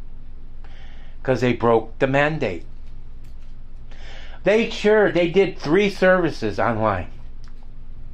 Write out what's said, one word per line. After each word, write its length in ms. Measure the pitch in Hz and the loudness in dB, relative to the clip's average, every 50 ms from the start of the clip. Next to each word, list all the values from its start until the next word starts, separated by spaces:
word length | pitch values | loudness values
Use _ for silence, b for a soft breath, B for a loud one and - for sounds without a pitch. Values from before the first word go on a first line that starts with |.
| - - - - - - - - - - - - b b b b b b b b b b b b | -8 -8 -10 -10 -10 -10 -10 -10 -10 -10 -10 -10 b b b b b b b b b b b b
'Cause 180 | - 135 131 113 | -2 0 0 2
they 120 | 123 123 | 2 2
broke 460 | 117 - 113 117 117 113 113 - - - | 2 4 4 4 4 4 2 0 -2 0
the 80 | 135 131 | 0 2
mandate. 560 | 135 139 147 151 160 147 131 104 90 82 - - - - - - - - - - - - - - - - - - - - - - - - - - B B B B B B B B B B | 4 4 2 2 0 0 -2 -2 -4 -4 -8 -10 -10 -10 -10 -10 -10 -10 -10 -10 -10 -10 -10 -10 -10 -10 -10 -10 -10 -10 -10 -10 -10 -10 -10 -10 B B B B B B B B B B
They 280 | B 180 208 226 220 - | B 4 4 4 4 2
sure, 420 | - - - 208 214 214 202 175 | 0 2 4 6 6 6 6 6
they 160 | - 175 175 165 | 4 4 2 4
did 280 | 160 196 196 165 - | 4 4 4 4 2
three 320 | - - 143 156 202 208 98 | -4 0 2 4 4 4 4
services 720 | - - 185 185 185 185 170 147 127 - 113 107 95 120 | 2 4 6 6 6 6 4 2 0 0 -2 -2 0 2
online. 540 | 101 117 113 107 110 107 98 90 85 - - - - - - - - - - - - - - - - - - - - - | 2 2 2 2 2 2 2 0 -2 -6 -8 -10 -10 -10 -8 -8 -8 -8 -10 -10 -10 -10 -10 -10 -10 -10 -8 -8 -8 -10